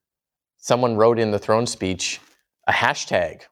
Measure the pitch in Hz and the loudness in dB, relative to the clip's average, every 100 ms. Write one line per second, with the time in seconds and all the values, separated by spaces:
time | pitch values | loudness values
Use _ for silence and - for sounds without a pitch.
0 | _ _ _ _ _ _ - 123 123 110 | _ _ _ _ _ _ -2 0 2 4
1 | 110 117 110 101 - 110 120 - 95 90 | 4 4 0 -2 0 0 0 -4 -4 -4
2 | - - - _ _ _ - - 120 143 | -6 -8 -16 _ _ _ -4 0 0 -2
3 | - 98 82 - - | -4 -4 -4 -8 -14